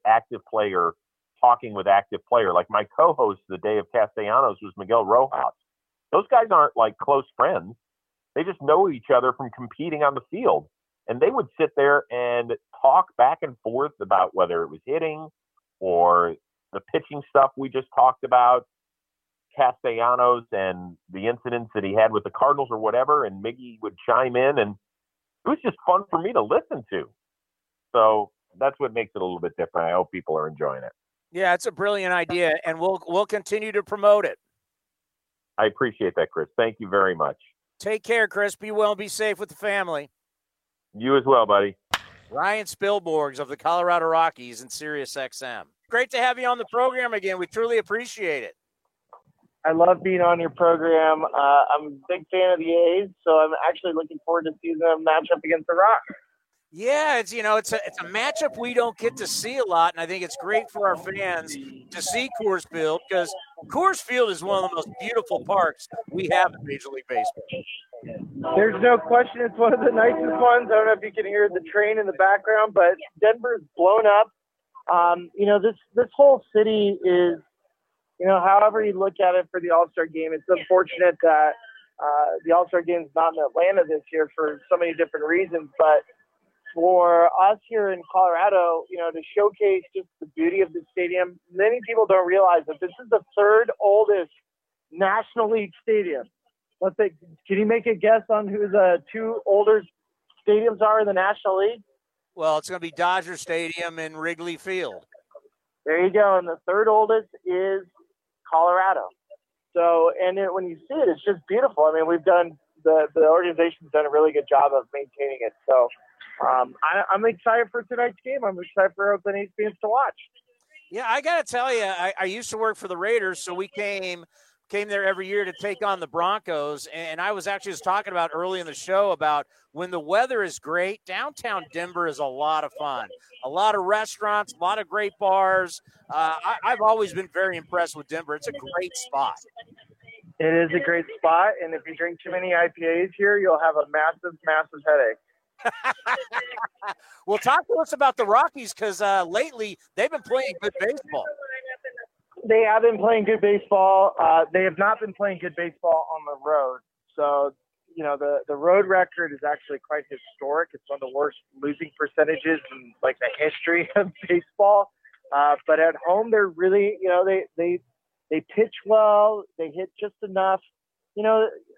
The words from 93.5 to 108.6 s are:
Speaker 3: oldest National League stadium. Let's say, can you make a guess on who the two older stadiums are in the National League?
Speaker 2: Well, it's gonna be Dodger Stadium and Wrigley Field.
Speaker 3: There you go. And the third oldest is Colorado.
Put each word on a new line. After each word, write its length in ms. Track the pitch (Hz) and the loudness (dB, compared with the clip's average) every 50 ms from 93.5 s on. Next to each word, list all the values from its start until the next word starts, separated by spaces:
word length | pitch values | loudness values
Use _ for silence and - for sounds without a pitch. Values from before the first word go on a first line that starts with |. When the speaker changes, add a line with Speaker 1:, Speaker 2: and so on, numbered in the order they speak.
| 214 220 233 220 - - | 6 4 4 2 -4 0
Speaker 3:
oldest 520 | 220 202 202 208 220 202 208 190 170 151 _ _ _ _ _ _ _ _ _ _ _ _ | 2 4 6 6 6 4 2 0 0 -4 _ _ _ _ _ _ _ _ _ _ _ _
National 600 | - 165 196 190 196 220 214 - _ 233 226 208 | -6 -4 -2 0 0 -2 -4 -6 _ -4 -2 0
League 220 | 226 226 208 190 165 - _ | 0 -2 -2 -4 -10 -14 _
stadium. 440 | - 220 214 202 175 151 131 113 _ _ _ _ _ _ _ _ _ _ _ | 0 0 0 0 -2 -4 -6 -8 _ _ _ _ _ _ _ _ _ _ _
Let's 160 | 180 190 - | -4 -4 0
say, 160 | - 214 196 165 151 _ 175 160 _ _ | 0 -2 -2 -2 _ _ _ -20 _ _
can 120 | - 196 190 | -4 -2 0
you 80 | 214 | 2
make 200 | 214 226 233 220 | 2 0 0 0
a 80 | 233 220 | -2 -2
guess 280 | 180 170 208 220 226 220 _ | 0 4 4 4 4 4 _
on 180 | 220 214 214 196 | -2 -2 0 -2
who 200 | 196 214 208 202 | -4 -4 -4 0
the 340 | 185 208 190 185 175 170 - _ - | 2 4 4 4 4 2 -2 _ -10
two 280 | 220 220 220 226 226 - | -8 -6 -6 -6 -6 0
older 360 | - 196 202 208 208 214 214 180 - _ _ _ _ _ _ _ _ _ _ _ | 2 2 4 6 4 4 2 2 -4 _ _ _ _ _ _ _ _ _ _ _
stadiums 340 | 208 208 214 220 233 220 180 214 | 2 2 4 2 0 0 2 2
are 180 | 214 214 220 | 2 4 2
in 60 | 214 | 2
the 60 | 202 196 | 2 0
National 460 | 180 185 196 208 - - 208 190 190 | 0 0 0 -2 -2 -2 -2 0 2
League? 240 | 196 214 240 226 202 _ _ _ _ _ _ _ _ _ _ | 0 0 -2 -4 -14 _ _ _ _ _ _ _ _ _ _
Speaker 2:
Well, 240 | 185 160 160 156 156 | -4 -2 -2 -2 -2
it's 100 | 151 - | -4 -6
gonna 120 | 185 180 | -10 -10
be 100 | 170 165 | -10 -12
Dodger 460 | 151 156 170 175 180 190 180 170 180 160 | -6 -2 0 0 0 -2 -4 -6 -12 -14
Stadium 600 | - - 165 165 170 165 165 170 170 170 165 160 | -8 -6 -4 -4 -4 -6 -6 -6 -8 -8 -8 -8
and 200 | 160 156 156 156 | -12 -10 -10 -8
Wrigley 380 | 156 165 170 160 170 175 170 151 | -6 -6 -6 -6 -8 -10 -10 -10
Field. 480 | - 190 190 185 170 131 98 90 _ _ _ - _ _ _ - _ _ _ _ _ _ _ _ _ | -10 -8 -6 -6 -6 -8 -10 -12 _ _ _ -20 _ _ _ -20 _ _ _ _ _ _ _ _ _
Speaker 3:
There 160 | 147 156 170 180 | -4 0 0 0
you 80 | 190 175 | 2 2
go. 240 | 208 208 202 190 | 4 4 4 4
And 100 | 185 175 | 2 0
the 120 | 175 165 170 _ | -4 -10 -10 _
third 220 | - 180 202 220 214 | -4 0 0 2 4
oldest 400 | 214 214 220 214 220 220 214 _ _ - _ | 4 2 4 2 0 0 -2 _ _ -14 _
is 360 | 185 180 180 190 190 190 196 190 180 _ _ _ _ _ _ _ _ _ _ _ - 165 | -6 -4 -2 -2 -2 -4 -6 -8 _ _ _ _ _ _ _ _ _ _ _ _ -2 2
Colorado. 560 | 160 | 2